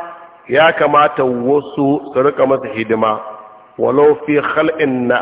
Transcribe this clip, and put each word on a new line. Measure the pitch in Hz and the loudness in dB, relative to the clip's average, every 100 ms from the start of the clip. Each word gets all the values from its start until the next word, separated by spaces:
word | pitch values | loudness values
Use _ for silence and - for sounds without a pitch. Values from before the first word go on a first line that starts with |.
| - - - - - | -4 -16 -20 -20 -2
ya | 131 160 | 2 2
kamata | 160 147 147 147 147 | 2 2 2 2 2
wasu | 131 123 120 143 139 - 139 147 - | -2 -2 0 0 -2 -2 0 0 -2
su | 127 | 0
rika | 135 131 135 | 0 2 0
masa | 135 123 107 | 0 -2 -6
hidima, | 110 110 110 107 - - - - - - | -2 0 0 -2 -8 -18 -20 -20 -20 -4
walau | 117 131 147 147 - | 0 4 4 2 0
fi | 147 | -2
khal'in | 143 151 160 160 147 127 123 | 0 -2 -2 0 -2 0 0
na | 123 | 0